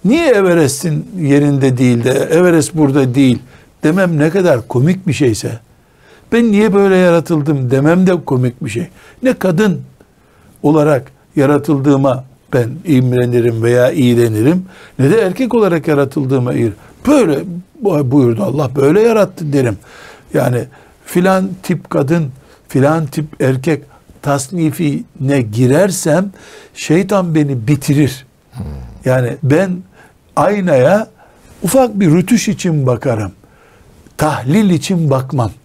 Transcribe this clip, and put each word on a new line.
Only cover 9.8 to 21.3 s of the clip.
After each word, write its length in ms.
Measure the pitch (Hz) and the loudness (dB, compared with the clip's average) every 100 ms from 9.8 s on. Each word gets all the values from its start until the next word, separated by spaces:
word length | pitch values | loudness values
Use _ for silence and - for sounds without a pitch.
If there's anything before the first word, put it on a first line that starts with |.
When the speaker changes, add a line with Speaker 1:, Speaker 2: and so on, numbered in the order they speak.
| - _ _ _ _ _ _ _ | -10 _ _ _ _ _ _ _
Speaker 1:
olarak 480 | 143 156 147 139 - _ _ - | 0 2 2 0 -4 _ _ 0
yaratıldığıma 880 | 139 147 143 143 139 135 135 123 - _ _ | 2 0 0 0 2 2 2 -2 -8 _ _
ben 160 | 131 117 143 | -2 -2 -6
imrenirim 760 | - 131 127 123 123 120 117 113 | 0 0 2 0 0 0 0 0
veya 280 | 117 123 123 | 0 2 2
iğrenirim, 760 | 165 123 120 117 107 120 185 185 - - - | 2 2 2 2 2 0 0 -4 -20 -18 -2
ne 120 | 131 | 2
de 100 | 220 | 2
erkek 340 | 190 180 254 | 0 -2 -2
olarak 340 | 240 196 170 143 | 0 0 0 0
yaratıldığıma 680 | 143 139 - 131 135 123 | 0 0 -4 -2 -2 -2
iğ-, 180 | 135 113 - - - - | -2 -2 -6 -20 -8 0
böyle 320 | 294 190 139 180 175 - _ | 2 2 -2 -6 -12 -16 _
bu-, 300 | 208 151 131 | -2 0 2
buyurdu 320 | 143 123 117 | 2 2 0
Allah, 280 | 196 139 135 139 | -2 -4 -4 0
böyle 240 | 139 185 | 2 2
yarattı 520 | 233 220 190 - 156 | 2 0 -2 -4 -4
derim. 260 | 139 120 98 - - - - - | 0 -2 -4 -14 -20 -20 -20 -6
Yani 300 | 147 127 123 - - - _ | -2 -2 -2 -6 -16 -20 _
filan 440 | - 180 190 | -4 0 2